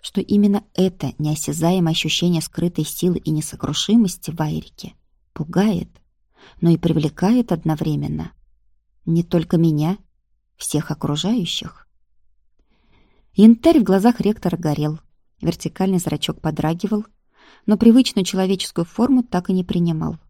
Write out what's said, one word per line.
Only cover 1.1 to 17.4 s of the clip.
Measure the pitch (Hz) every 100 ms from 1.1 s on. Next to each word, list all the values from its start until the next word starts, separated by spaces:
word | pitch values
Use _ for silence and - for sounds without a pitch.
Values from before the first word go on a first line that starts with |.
| -
неосязаемое | 151 151 - 151 165 185 170
ощущение | 165 156 - 175 170
скрытой | - - 175 175
силы | 151 - 180 170
и | -
несокрушимости | 151 156 - - 156 - 220 208 - -
в | 165
Айрике | 156 156 - - - _ _ _ _
пугает, | - 156 170 208 190 - _ _ _ _ _ - -
но | 170
и | 165
привлекает | 170 160 151 - 185 247 240
одновременно. | 170 165 156 156 147 147 151 160 _ _ _ _ _ _ _
Не | - 165
только | 170 175 160 175
меня, | 165 151 151 202 _ _ _ _ _ _
всех | - 151 -
окружающих. | 151 160 147 180 240 170 - - - _ _ _ _ _ _ _ _ _ _ _ _ _ _ _
Янтарь | - 214 233 320 330
в |
глазах | 185 190 208 240
ректора | 196 214 180 190
горел, | 170 147 151 156 _ _ _ _
вертикальный | - - - - 190 185
зрачок | 170 156 - -
подрагивал, | 165 156 156 170 196 208 214 _ _ _